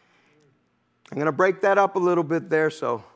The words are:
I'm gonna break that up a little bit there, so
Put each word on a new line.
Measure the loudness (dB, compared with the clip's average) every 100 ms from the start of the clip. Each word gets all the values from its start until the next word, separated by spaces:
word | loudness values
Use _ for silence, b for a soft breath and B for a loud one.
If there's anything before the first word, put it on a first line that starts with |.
| b b b b b _ _ _ _ _ -12
I'm | -4
gonna | -2
break | 2 0 2
that | 2 2
up | 2 2
a |
little | 0 0
bit | 0 -4 0
there, | 0 0
so | -2 -6 -6 -10